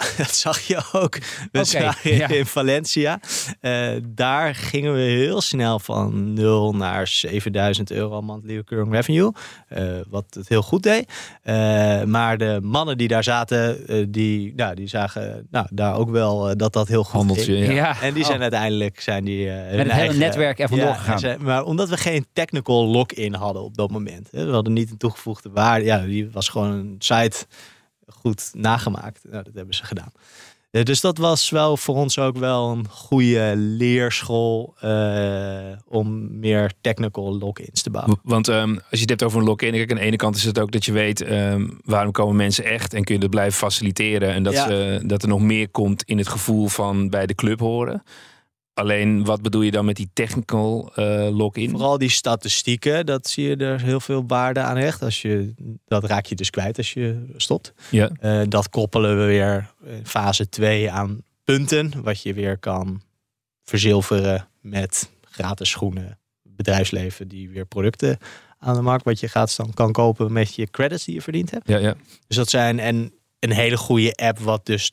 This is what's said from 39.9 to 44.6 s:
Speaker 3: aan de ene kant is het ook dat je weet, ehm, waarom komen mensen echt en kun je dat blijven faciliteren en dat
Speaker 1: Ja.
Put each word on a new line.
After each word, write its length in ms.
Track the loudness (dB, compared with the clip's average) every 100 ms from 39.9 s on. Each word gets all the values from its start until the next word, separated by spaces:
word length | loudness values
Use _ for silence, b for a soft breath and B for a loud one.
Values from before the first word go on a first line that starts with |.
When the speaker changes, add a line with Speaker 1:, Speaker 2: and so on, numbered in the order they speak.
Speaker 3:
aan 60 | 0
de 60 |
ene 120 | 0 2
kant 200 | 0 0
is 80 |
het 160 | 0 2
ook 120 | 0
dat 140 | 0 0
je 60 |
weet, 300 | 2 2 0
ehm, 460 | 0 0 2 0 -2 -4
waarom 280 | 0 0 2
komen 240 | 2 2 4
mensen 280 | 2 0 0
echt 280 | -2 -2
en 100 | -2
kun 100 | 0 0
je 60 |
dat 80 | 2
blijven 280 | 2 2 2
faciliteren 760 | 0 0 0 0 0 2 2
en 100 | 2
dat 100 | 2
Speaker 1:
Ja. 140 | 2